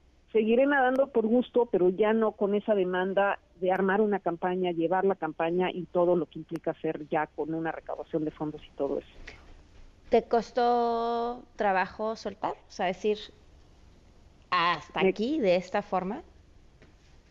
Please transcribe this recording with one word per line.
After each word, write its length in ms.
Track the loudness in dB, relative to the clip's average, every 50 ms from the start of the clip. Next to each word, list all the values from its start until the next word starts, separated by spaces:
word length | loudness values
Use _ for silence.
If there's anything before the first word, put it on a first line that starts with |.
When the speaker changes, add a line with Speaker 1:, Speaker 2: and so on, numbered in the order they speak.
| _ _ _ _ _ _ 0
Speaker 1:
Seguiré 340 | 2 2 4 4 4 4
nadando 400 | 4 4 4 2 2 2 2 0
por 200 | 0 0 0 2
gusto, 400 | 4 4 2 2 2 2 0 2
pero 240 | 2 2 2 2 2
ya 220 | 4 2 2 2 2
no 200 | 2 2 0 0
con 240 | 0 -2 0 0
esa 180 | 0 0 0 0
demanda 640 | 0 0 0 0 -2 -2 0 0 2 2 2 0 -4 _ _ _ -4
de 100 | -2 0
armar 300 | 0 2 2 2 2 2
una 180 | 2 2 0 -2
campaña, 540 | -2 -4 -4 -2 -2 -2 -2 -2 -2 -2 -2
llevar 320 | 0 0 0 0 2 2
la 100 | 0 0
campaña 560 | 0 -4 -6 -4 -2 -2 -2 0 0 0 -2
y 140 | -2 -6 -8
todo 320 | -4 0 2 2 4 4
lo 100 | 2 0
que 140 | -2 -8 -12
implica 320 | -12 -10 -10 -8 -6 -6 -6
hacer 340 | -4 -4 -6 -6 -6 -6 -4
ya 200 | -4 -4 -4 -4
con 260 | _ -6 -6 -6 -4
una 160 | -4 -4 -6
recaudación 540 | -6 -8 -10 -10 -10 -10 -8 -6 -6 -4 -4
de 80 | -6 -6
fondos 280 | -8 -8 -8 -8 -10 -14
y 40 | -16 -8
todo 220 | -6 -6 -4 -4 -6
eso. 100 | -8 -10 -16 -20 -18 -18 -18 -20 -20 -20 -20 -20 -20 -20 -20 -20 -20 -20 -20 -20 -4 0
Speaker 2:
¿Te 140 | 2 2 2
costó 1200 | 2 0 -2 -2 -2 -2 0 2 2 2 2 0 0 -2 -2 -2 -2 -2 -2 -4 -4 -6 -10 -14 -12 -6
trabajo 640 | -2 0 0 2 0 0 -2 -4 -6 -6 -6 -6
soltar? 380 | -6 -8 -10 -8 -6 -6 -6 -6 -8 -14 -14
O 20 |
sea, 160 | -6 -4 -2
decir, 300 | -2 -2 -2 0 0 0 -2 -4 -12 -20 -20 -20 -20 -20 -20 -20 -20 -20 -20 -20 -20 -20 -20 -20 -20 -20 -20 -20 -20 -20 -20 -8 -2
"Hasta 520 | 0 2 2 2 0 0 -4 -6 -2 0 2
Speaker 1:
Me 80 | 2
Speaker 2:
aquí, 280 | 2 0 0 -2 0 0
de 160 | 2 4 4
esta 280 | 2 2 0 -4 -4 -4
forma". 400 | -2 -4 -4 -2 -4 -6 -10 -12 -16 -20 -20 -20 -20 -20 -20 -20 -20 -20 -20 -20 -20 -20 -20 _ -20 -20 -20 -20 _